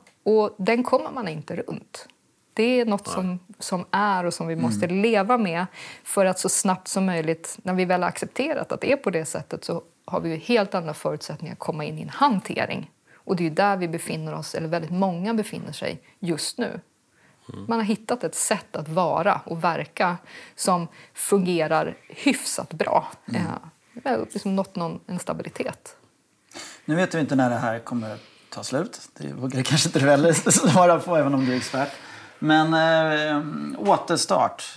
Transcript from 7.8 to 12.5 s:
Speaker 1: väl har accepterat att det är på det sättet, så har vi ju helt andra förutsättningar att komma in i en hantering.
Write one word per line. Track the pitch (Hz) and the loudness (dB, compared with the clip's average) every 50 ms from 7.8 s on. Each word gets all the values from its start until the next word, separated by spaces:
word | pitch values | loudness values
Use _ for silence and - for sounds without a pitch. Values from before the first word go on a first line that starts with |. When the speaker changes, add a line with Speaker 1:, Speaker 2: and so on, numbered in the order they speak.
| 185 | 2
Speaker 1:
väl | 175 180 180 | 2 2 2
har | 180 180 | 2 0
accepterat | - - - - - - 262 320 285 - - - | -2 -4 -8 -6 -4 -2 -2 -2 -2 -4 -4 -4
att | - - | -4 -2
det | - - | 0 2
är | 277 | 0
på | - - 202 | 2 0 0
det | 180 160 160 | -2 -2 -2
sättet, | - - 160 156 - 165 160 - | -4 -6 -8 -8 -8 -10 -8 -6
så | - 165 - - _ _ _ _ | -6 -6 -6 -8 _ _ _ _
har | - 180 170 | -6 -4 -2
vi | 165 165 | -2 -2
ju | 160 | -4
helt | 160 - - 240 220 196 - - | -4 0 2 2 2 2 0 -2
andra | 185 165 156 156 | -4 -4 -6 -6
förutsättningar | - - 156 151 147 - - 156 - 160 143 | -6 -4 -4 -4 -4 -8 -10 -12 -10 -12 -12
att | - - | -12 -8
komma | - - 151 151 151 | -6 -6 -6 -4 -6
in | 156 156 156 | -8 -8 -8
i | |
en | - 151 | -10 -10
hantering. | - - 277 285 214 185 - - | -2 0 2 2 2 0 -2 -4